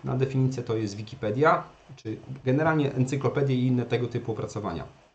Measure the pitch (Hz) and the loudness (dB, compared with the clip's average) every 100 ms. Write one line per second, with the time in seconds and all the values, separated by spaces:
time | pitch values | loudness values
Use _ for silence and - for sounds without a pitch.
0 | 135 127 135 135 131 131 - 113 110 101 | -2 -2 0 2 2 0 -4 -2 -2 -6
1 | 107 - 107 113 156 175 - - - 131 | -10 -6 -4 2 4 4 -2 -18 -20 -14
2 | 110 107 - 135 127 135 160 156 139 139 | -10 -10 -10 -6 0 4 4 4 2 2
3 | 127 139 127 - 139 127 127 123 117 120 | 0 2 0 2 2 2 2 2 0 -2
4 | 123 117 - 107 - 107 101 80 - - | -2 -4 -4 -6 -6 -6 -6 -6 -10 -16
5 | _ | _